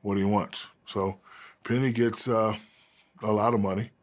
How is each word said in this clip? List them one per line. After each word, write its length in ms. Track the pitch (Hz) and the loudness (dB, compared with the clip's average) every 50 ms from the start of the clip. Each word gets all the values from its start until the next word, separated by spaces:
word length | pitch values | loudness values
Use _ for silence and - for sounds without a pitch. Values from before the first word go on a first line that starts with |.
what 160 | - 104 101 | -2 -2 0
he 80 | 98 98 | 0 2
wants." 420 | 101 104 101 - - - - - - _ _ _ | 2 2 2 0 -2 -8 -14 -14 -14 _ _ _
So 320 | - - 104 95 98 95 - _ - - - - - - _ _ | -8 -4 -2 -2 -2 -4 -8 _ -20 -20 -20 -20 -20 -20 _ _
Penny 300 | - 120 123 135 131 117 | -2 -2 0 0 0 2
gets, 340 | 117 117 117 110 - - | 2 2 2 2 -2 -2
uh, 300 | 131 117 110 110 110 107 107 - _ _ _ _ _ _ _ _ _ _ - | 0 0 2 2 0 -2 -4 -10 _ _ _ _ _ _ _ _ _ _ -8
a 100 | - 107 | -2 0
lot 220 | 107 104 104 117 120 | 0 2 2 2 2
of 80 | 110 | 2
money. 300 | 101 98 92 98 110 - _ _ | 0 0 -2 -4 -4 -6 _ _